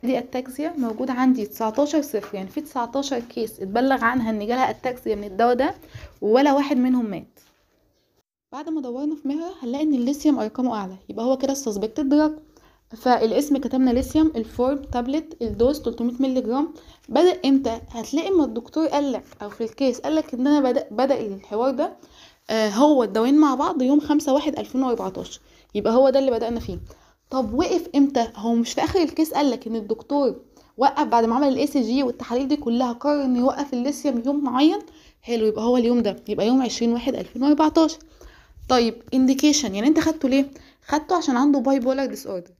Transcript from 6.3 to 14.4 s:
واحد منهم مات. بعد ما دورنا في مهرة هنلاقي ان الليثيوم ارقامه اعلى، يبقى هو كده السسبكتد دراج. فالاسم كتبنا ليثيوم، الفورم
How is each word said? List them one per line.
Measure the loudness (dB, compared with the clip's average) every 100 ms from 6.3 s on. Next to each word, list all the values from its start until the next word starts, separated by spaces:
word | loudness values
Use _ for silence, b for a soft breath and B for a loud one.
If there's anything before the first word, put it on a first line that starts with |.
| 4 6
واحد | 4 2 0
منهم | 2 0 -2
مات. | -8 -12 _ _ _ _ _ _ _ _ _ _ _ _
بعد | -14 -6
ما | -6
دورنا | -6 -6 -6
في | -6 -4
مهرة | -4 -6 -8
هنلاقي | -6 -2
ان | 0
الليثيوم | 2 0 0 2 2
ارقامه | 0 -2 -2
اعلى، | -2 -6 -10 _
يبقى | -6
هو | 0 0
كده | 0
السسبكتد | -2 -4 -4 -4 -4 2
دراج. | 4 4 0 -16 b b b _ -6
فالاسم | 0 2 2 0 0 0
كتبنا | 0 2 2
ليثيوم، | 2 0 2 2
الفورم | 2